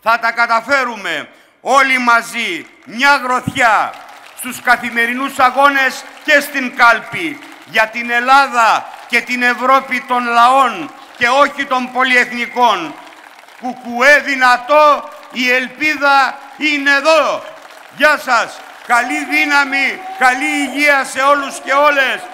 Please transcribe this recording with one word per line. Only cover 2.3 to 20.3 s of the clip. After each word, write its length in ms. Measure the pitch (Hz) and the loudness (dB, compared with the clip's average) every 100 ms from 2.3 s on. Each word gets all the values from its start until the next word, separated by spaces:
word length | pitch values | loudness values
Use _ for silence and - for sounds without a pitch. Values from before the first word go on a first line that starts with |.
| 233 220 165 123 _ | -8 -6 -8 -10 _
μια 320 | - 208 277 285 | -16 -2 2 2
γροθιά 760 | 247 254 247 262 247 196 131 - - - - - | 0 -4 -4 0 2 2 0 -6 -20 -20 -20 -14
στους 240 | 254 240 | -12 -8
καθημερινούς 800 | - 233 240 226 233 247 269 269 | 0 0 0 -2 -2 -2 -6 0
αγώνες 680 | 254 247 277 277 262 254 - - | 0 4 2 2 -2 -4 -16 -14
και 160 | - 294 | 2 2
στην 360 | 285 285 247 247 | 2 -6 -8 2
κάλπη, 640 | 240 220 - 202 165 143 - - - | 4 4 -2 -8 -8 -8 -16 -20 -8
για 220 | 190 220 | -2 -2
την 220 | 233 240 | -2 -4
Ελλάδα 760 | 240 247 269 269 240 220 165 - - - | -2 4 4 4 2 2 2 -2 -18 -4
και 120 | 240 | -4
την 220 | 233 247 | -2 -2
Ευρώπη 580 | 247 233 254 269 262 254 | -2 0 2 2 2 -8
των 240 | 247 247 | -4 -4
λαών 720 | 247 233 240 262 254 202 147 - - - | 0 2 4 4 2 -2 -12 -14 -20 -4
και 120 | 240 | 0
όχι 360 | 262 269 269 | 2 2 0
των 280 | 277 254 247 | -4 -4 -4
πολυεθνικών. 1000 | 247 262 247 247 240 233 240 240 196 160 151 - - - - - - | -2 0 2 0 -4 -8 0 0 0 -4 -12 -20 -20 -20 -20 -20 -14
Κουκουέ 600 | 254 240 240 240 262 294 | -12 -12 -10 0 4 4
δυνατό, 880 | 254 269 254 247 240 294 302 277 - - - | 2 0 2 2 2 4 6 4 -2 -18 -14
η 180 | - 254 | -4 0
ελπίδα 880 | 254 254 247 302 294 277 277 254 - - - | 0 -2 -4 -4 0 2 4 2 -2 -16 -6
είναι 320 | 302 294 277 | -2 -2 2
εδώ. 540 | 277 285 320 262 156 - - - - - 151 | 2 4 2 2 -4 -10 -20 -20 -20 -20 0
Γεια 220 | 294 285 | 0 2
σας. 420 | 254 233 185 - - - - | 0 0 -2 -8 -20 -20 -2
Καλή 380 | 240 254 302 | -2 0 -6
δύναμη, 760 | 277 294 302 285 277 269 262 202 - - | -4 -2 0 0 0 -2 -4 -6 -12 -2
καλή 320 | 254 | 0